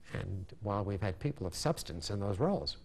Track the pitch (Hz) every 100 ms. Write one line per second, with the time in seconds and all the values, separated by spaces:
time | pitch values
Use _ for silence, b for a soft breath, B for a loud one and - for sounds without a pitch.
0 | - - 90 95 92 - 104 101 98 98
1 | 101 90 147 - 90 - 151 160 - 85
2 | - 101 101 95 156 196 - -